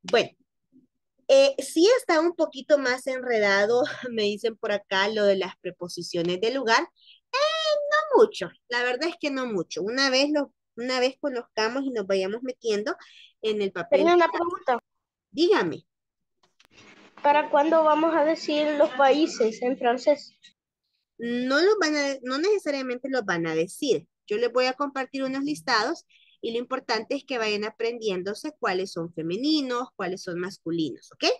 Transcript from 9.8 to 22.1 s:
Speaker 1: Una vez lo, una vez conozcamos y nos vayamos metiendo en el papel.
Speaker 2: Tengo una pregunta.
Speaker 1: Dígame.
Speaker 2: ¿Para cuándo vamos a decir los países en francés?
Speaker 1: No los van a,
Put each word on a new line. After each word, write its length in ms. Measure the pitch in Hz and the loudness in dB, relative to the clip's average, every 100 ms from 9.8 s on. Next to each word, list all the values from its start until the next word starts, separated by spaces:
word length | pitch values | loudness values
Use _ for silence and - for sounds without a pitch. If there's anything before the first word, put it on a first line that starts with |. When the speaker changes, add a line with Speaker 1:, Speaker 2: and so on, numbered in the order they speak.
Speaker 1:
Una 280 | 190 254 269 | -4 -2 0
vez 200 | 254 294 | 2 2
lo, 220 | 302 269 _ _ | 0 -4 _ _
una 240 | - 247 254 | -10 -4 0
vez 160 | 254 - | -2 -2
conozcamos 640 | 294 247 - - 220 254 | -6 -6 -8 -4 -2 -2
y 60 | 269 | -4
nos 140 | 233 | -6
vayamos 380 | 190 196 190 226 | -2 -2 -2 -6
metiendo 520 | 254 - 226 208 220 359 - - - _ | -8 -6 -2 -2 -2 -8 -12 -20 -20 _
en 200 | 220 214 | -4 0
el 100 | 196 | -2
papel. 300 | 185 170 285 | -4 2 4
Speaker 2:
Tengo 120 | 320 | 6
una 160 | 349 339 | 6 4
pregunta. 500 | 339 339 349 - 233 _ _ _ _ _ | 0 -4 -4 -2 -2 _ _ _ _ _
Speaker 1:
Dígame. 540 | - 349 349 175 - _ _ _ _ _ _ _ _ _ - - - - - | 0 2 4 2 -6 _ _ _ _ _ _ _ _ _ -20 -20 -20 -20 0
Speaker 2:
¿Para 260 | 285 294 302 | 2 2 4
cuándo 340 | 302 302 320 | 2 4 4
vamos 300 | 311 302 330 | 4 4 2
a 80 | 320 | 2
decir 520 | 302 320 - 294 302 294 | 2 0 -2 0 0 2
los 120 | - | 2
países 680 | 254 277 285 330 - 226 220 | 4 4 6 2 0 -2 0
en 160 | 247 262 | -4 0
francés? 560 | 247 254 302 285 - _ - _ _ _ _ _ _ - | 0 2 2 0 -2 _ -20 _ _ _ _ _ _ -10
Speaker 1:
No 440 | 233 240 254 277 | -6 -4 0 4
los 160 | 370 427 | 4 4
van 160 | 311 | 2
a, 200 | 302 277 | 0 -2